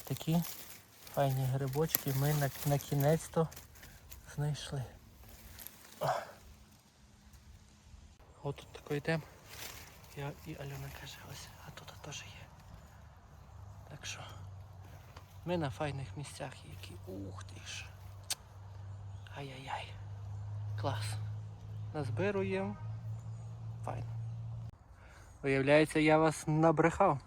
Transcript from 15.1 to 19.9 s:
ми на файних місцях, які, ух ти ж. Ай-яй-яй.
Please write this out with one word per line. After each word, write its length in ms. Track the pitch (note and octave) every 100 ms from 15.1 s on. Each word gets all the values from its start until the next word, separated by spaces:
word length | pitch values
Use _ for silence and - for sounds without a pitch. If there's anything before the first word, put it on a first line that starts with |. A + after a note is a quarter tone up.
| - - -
ми 140 | E3 F3
на 120 | C#3+
файних 380 | - D3+ C3+ C3+ -
місцях, 360 | C#3+ - C#3+ - -
які, 240 | - - - F#3+
ух 380 | - - -
ти 160 | - - -
ж. 200 | - - - - - - - - - - - - - - - - -
Ай-яй-яй. 560 | C#3 C3 C3+ - -